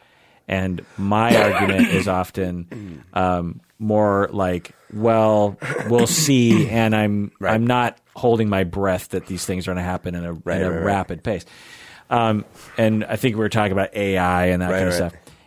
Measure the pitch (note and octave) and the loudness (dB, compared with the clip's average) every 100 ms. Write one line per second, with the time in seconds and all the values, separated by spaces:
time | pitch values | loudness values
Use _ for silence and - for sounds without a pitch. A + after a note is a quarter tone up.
0 | _ _ _ _ - F#2+ F#2 F2 - - | _ _ _ _ -6 -2 -2 -4 -8 -6
1 | G2 G#2+ A#2 A2+ G#2 F#2+ G2 F#2+ - F#2 | 0 2 4 4 4 2 0 2 2 2
2 | F#2+ F#2 F2+ - F2+ F2 F2 A2+ G2+ D2+ | 0 -2 -4 -4 -6 -6 -10 -14 -14 -16
3 | - G2 F#2 F2+ F2 - - - G#2+ G#2+ | -8 -2 0 0 -4 -10 -16 -8 0 2
4 | G#2 G2 G2 G2+ F#2 F2+ - - - G#2+ | 2 2 0 -2 -2 -2 -8 -20 -14 -2
5 | A2+ A2+ A2 G#2+ G#2 F#2+ - - A2 A#2+ | 2 4 4 4 2 -2 -8 -6 0 2
6 | A#2 - D3+ C3 A#2 A2+ C3+ A2+ A2+ G#2+ | 2 2 2 4 6 4 2 2 2 2
7 | G#2 G#2 G2+ - G2 A2 A#2 B2 A#2 - | 2 0 -4 -4 -2 0 2 0 0 -4
8 | _ - B2 A#2 G#2+ G2 F2+ G2 G2 F#2 | _ -2 2 2 2 0 0 -2 0 -2
9 | - F#2+ - F2+ - F#2 F2+ F2+ F2+ F2+ | -4 -8 -6 -6 -4 -4 -4 -4 -4 -6
10 | F#2 F2 E2+ E2+ F2 E2+ F#2 E2 G2 G2 | -6 -8 -8 -8 -4 -2 -2 -2 0 -2
11 | F#2 F2 B2 F#2 - - - - - - | -4 -6 -6 -6 -8 -20 -20 -20 -20 -20
12 | - A#2+ A2+ G#2+ - - - - A2 A2 | -4 0 2 0 -4 -14 -10 0 2 2
13 | G#2+ A2 C3 G#2+ G#2+ A2+ G#2 F#2+ F#2+ G#2+ | -2 -2 -2 0 -2 0 0 0 -2 -2
14 | G2 F#2+ F2+ F2+ F2+ F2+ F2+ F#2 F#2 F2 | -2 0 2 2 2 0 0 0 0 0
15 | F2 - - - | -2 -8 -18 -20